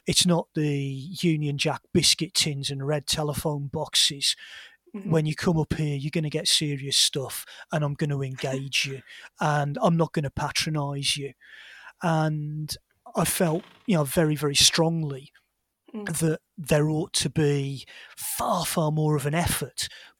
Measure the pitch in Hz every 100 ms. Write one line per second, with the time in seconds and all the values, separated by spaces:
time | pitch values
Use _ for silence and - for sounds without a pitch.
0 | - - 180 170 - 156 151 143 139 135
1 | 147 180 175 156 147 143 156 127 _ 180
2 | 135 - 156 - 156 139 135 139 135 151
3 | - - 147 147 165 147 143 160 147 -
4 | - 139 - - - - - _ _ 208
5 | 190 165 156 151 190 160 147 - 151 143
6 | 147 170 151 151 - - 151 139 139 -
7 | - 147 123 - - - - 160 147 143
8 | 151 139 135 131 135 135 135 - 143 131
9 | - - - - 160 147 143 143 202 165
10 | 160 - 139 - 147 - - 156 143 143
11 | 139 147 139 - - - - - - -
12 | 175 160 156 151 147 151 151 - _ _
13 | - - 165 - 175 160 - - - 175
14 | 139 - 156 151 147 139 - - 165 165
15 | 151 135 147 _ _ _ _ _ _ 220
16 | 202 160 160 160 _ - 143 151 151 156
17 | 180 - 156 160 147 143 139 135 - -
18 | - - - - 262 185 156 - 151 156
19 | 151 151 143 160 - - - - - -
20 | -